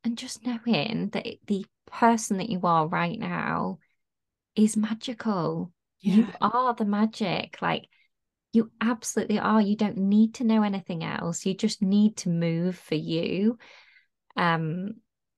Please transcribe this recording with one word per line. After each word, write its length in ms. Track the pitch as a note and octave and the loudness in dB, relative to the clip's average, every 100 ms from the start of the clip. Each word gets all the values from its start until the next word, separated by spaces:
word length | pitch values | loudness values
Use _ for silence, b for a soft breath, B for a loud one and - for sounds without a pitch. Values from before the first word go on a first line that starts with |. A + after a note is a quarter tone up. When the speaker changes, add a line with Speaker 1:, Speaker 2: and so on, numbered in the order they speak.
Speaker 1:
And 160 | A#3 A#3 | -6 -6
just 260 | B3+ - | -10 -10
knowing 680 | B3 A#3 A#3+ F3+ - E3 G3 | -6 -4 0 0 0 -4 -4
that 160 | - - | -6 -8
it, 200 | - - | -14 -6
the 180 | G3 G3+ _ - | -6 -6 _ -18
person 520 | - A#3 A#3 - G3 | 2 4 4 -2 -4
that 100 | A3+ | -4
you 100 | F3+ | -2
are 220 | F3+ E3 D#3 | 2 2 2
right 300 | F3 E3+ - | -2 -2 -4
now 600 | F3+ F3 - E3 F3+ F#3+ _ _ _ _ _ _ _ - | -6 -4 -4 -4 -4 -8 _ _ _ _ _ _ _ 2
is 200 | G#3+ G#3+ | 2 2
magical. 960 | G#3+ A3+ - A#3 A3+ G3 D#3 E3 F3+ _ _ _ | -2 -4 -8 -6 -4 -2 -2 -4 -8 _ _ _
You 240 | F#3+ G3 | 4 4
Speaker 2:
Yeah. 120 | G#3+ - | 4 0
Speaker 1:
are 340 | G3+ A#3+ B3+ | 0 2 0
the 100 | A#3 | 0
magic. 800 | G#3 G#3 A3 - G3+ E3 - - | -2 2 0 0 -2 -2 -6 -4
Like, 260 | E3+ D#3+ - _ _ _ _ _ _ | -2 -2 -6 _ _ _ _ _ _
you 200 | A3+ A3+ _ | 0 0 _
absolutely 580 | A3 A#3+ - - - G#3+ | -2 -2 -4 -4 -2 0
are. 240 | - G#3+ | 2 2
You 140 | G3+ G#3 | 2 0
don't 200 | G#3 - | -2 0
need 380 | G3 G#3 A3 | 4 6 4
to 100 | - | 2
know 200 | A#3 A3 | 2 2
anything 400 | G#3 G3 - E3+ | 2 -2 -6 -6
else. 420 | D#3+ - E3+ E3+ F#3+ | -4 -4 -4 -4 -4
You 80 | |
just 260 | F#3+ A3 - | -2 -2 0
need 360 | F#3+ G3+ G#3+ G#3+ | 2 4 4 2
to 100 | F3+ | -2
move 480 | E3+ E3+ E3 F3+ F3 | 0 0 0 -2 -4
for 200 | - D#3 | -4 -4
you. 600 | E3 E3 - F3+ G#3 A#3+ b b b b b _ _ - | -2 -2 -2 0 0 -2 b b b b b _ _ 0
Um, 600 | F3 E3 D#3+ F3 G3 A3 _ _ _ | 0 0 -2 -4 -8 -12 _ _ _